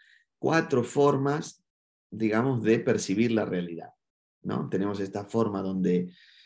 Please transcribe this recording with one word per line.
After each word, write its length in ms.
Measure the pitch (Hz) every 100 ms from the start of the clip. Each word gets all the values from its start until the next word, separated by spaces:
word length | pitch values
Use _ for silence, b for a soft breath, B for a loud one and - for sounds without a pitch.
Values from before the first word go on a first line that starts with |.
| b b b _
cuatro 460 | - 160 160 123
formas, 800 | 120 - 143 135 139 143 - - _ _ _ _ _
digamos, 520 | 107 110 107 131 127
de 160 | 110 113
percibir 540 | - 113 - 98 117
la 120 | 110
realidad, 460 | 104 92 87 82 80 - _ _ _ _
¿no? 280 | 92 - 127
Tenemos 300 | 98 98 101
esta 260 | 98 101 98
forma 340 | 113 110 98
donde 540 | 95 95 90 90 90 B B B